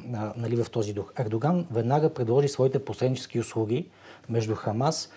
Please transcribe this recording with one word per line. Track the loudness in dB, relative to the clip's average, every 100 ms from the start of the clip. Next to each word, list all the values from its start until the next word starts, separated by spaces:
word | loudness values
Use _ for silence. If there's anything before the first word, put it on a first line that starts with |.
| -6
а, | -6 -6 -4
нали, | -2 0
в | 0
този | -2 -2
дух. | -4 -6 -4
Ердоган | -2 0 2 2 0
веднага | 0 2 4 2
предложи | 2 2 4 4
своите | 4 2 2
посреднически | -2 -2 0 0 -4 -4
услуги | -2 -2 0 0 -4 -12 -20 -16 -4
между | 0 0 -2
Хамас | -2 0 0 0 -6